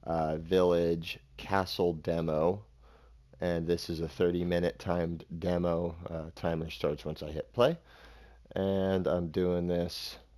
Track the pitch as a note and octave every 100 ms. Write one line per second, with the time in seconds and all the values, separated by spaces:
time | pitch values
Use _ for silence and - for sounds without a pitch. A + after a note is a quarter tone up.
0 | - D#2+ D#2 D#2 E2 F#2 F2+ E2+ E2+ E2+
1 | E2 - - - - G2 F#2 - F2+ D#2+
2 | D2+ E2 D#2+ D#2 E2 G2 - - - -
3 | - - - - F2+ E2+ E2 F2 - E2
4 | E2 - F2+ F2 F2 F2 F2 - - F2
5 | E2+ E2 - E2+ F2+ F2 F2 E2+ F2 E2
6 | F2 E2 D#2+ - F2 E2 D#2+ - D#2 D2+
7 | D#2 D#2 D2+ D#2 - - B2 E3 - -
8 | - - - - - - G2 G2 F#2+ F#2+
9 | F2 F2 E2+ D#2 F2+ F2 F2 F2 F2 -
10 | - - -